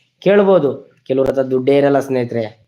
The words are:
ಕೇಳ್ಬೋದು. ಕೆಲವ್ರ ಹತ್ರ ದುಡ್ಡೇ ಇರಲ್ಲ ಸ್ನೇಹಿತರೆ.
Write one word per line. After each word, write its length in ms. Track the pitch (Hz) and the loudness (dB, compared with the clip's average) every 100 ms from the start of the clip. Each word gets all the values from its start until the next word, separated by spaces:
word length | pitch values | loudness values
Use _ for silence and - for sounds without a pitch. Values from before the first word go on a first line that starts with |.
| _ _ | _ _
ಕೇಳ್ಬೋದು. 760 | 180 202 196 190 143 117 - _ | 0 2 4 2 0 -6 -12 _
ಕೆಲವ್ರ 260 | - 135 131 | -6 -2 0
ಹತ್ರ 120 | 135 | -2
ದುಡ್ಡೇ 360 | 131 131 127 139 | -2 -2 0 2
ಇರಲ್ಲ 220 | 139 139 | 2 0
ಸ್ನೇಹಿತರೆ. 440 | 135 127 120 117 107 - | -2 -4 -4 -6 -8 -12